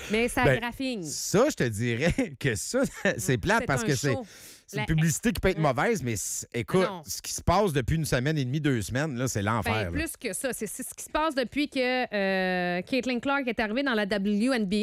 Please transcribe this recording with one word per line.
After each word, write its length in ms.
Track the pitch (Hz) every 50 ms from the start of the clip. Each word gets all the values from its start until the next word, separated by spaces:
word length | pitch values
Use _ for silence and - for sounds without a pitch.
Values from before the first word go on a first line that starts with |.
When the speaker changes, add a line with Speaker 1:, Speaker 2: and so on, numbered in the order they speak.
| - -
Speaker 1:
mais 160 | 208 226 240 240
ça 160 | - 269 247
Speaker 2:
Ben, 160 | 139 127 -
Speaker 1:
graffine. 420 | 233 240 - - 269 262 247 202
Speaker 2:
ça, 440 | 165 147 - - - - - 196 269 302
je 60 | -
te 80 | - 147
dirais 500 | 120 104 98 123 120 117 113 156 170 - - 247
<laughs> 120 | 175 139 -
que 160 | - 135 107
ça, 280 | - - - - 262 254 - - - - 196 -
c'est 220 | 123 - - 131 101
plate 240 | - 175 220 233
Speaker 1:
C'est 40 | 247
Speaker 2:
parce 160 | 185 139 175
Speaker 1:
un 40 | 226 196
Speaker 2:
que 60 | 139
c'est, 160 | - - 139
Speaker 1:
show. 100 | 120 262 226 - - - - - - - _ -
Speaker 2:
c'est 80 | 196
une 60 | 208
Speaker 1:
La 40 | 214
Speaker 2:
publicité 460 | 185 165 156 160 165 - - - 233
qui 80 | 175 -
peut 80 | - 190
être 80 | 170
Speaker 1:
Ouais. 60 | 156 156 143 120
Speaker 2:
mauvaise, 260 | 131 175 233 226 160 131
mais 100 | 123 110
c-, 320 | - - - - - - - -
écoute, 320 | 120 113 - - 185 185 196
Speaker 1:
Non. 140 | 190 175 151
Speaker 2:
ce 160 | - - -
qui 100 | - -
se 100 | - -
passe 300 | - - 170 196 214 190
depuis 240 | 135 143 117 - 156
une 80 | 165 151
semaine 340 | - 147 127 123 151 160 147
et 60 | 131
demie, 160 | 123 139 160
deux 220 | 143 147 131 110
semaines, 340 | 98 - 113 131 151 160 123 117
là, 80 | 135
c'est 160 | 123 - 110
l'enfer, 300 | 98 107 117 113 98 117
Speaker 1:
Ben, 100 | 110 110 101
Speaker 2:
là. 40 | 85
Speaker 1:
plus 260 | 87 - 330 311 -
que 160 | - - 214
ça, 200 | 180 - - 254
c'est, 160 | 220 - 220 190
c'est 160 | - - 254 -
ce 60 | -
qui 80 | -
se 80 | - -
passe 240 | - 302 311 320 254
depuis 340 | 269 247 - - 269 294 -
que, 360 | - 269 247 247 254 254 247 - 208
euh, 680 | 202 196 190 190 190 185 185 180 180 180 180 175 180
Caitlin 360 | 180 - 269 254 208 254 247 233
Clark 300 | - 277 277 277 262 247
est 100 | 214 -
arrivée 240 | 220 208 214 269
dans 120 | 285 269 233
la 120 | 214 208
W 460 | 190 214 202 196 208 208 202 226 262 269
N 100 | 226 208
B 80 | 180 214 208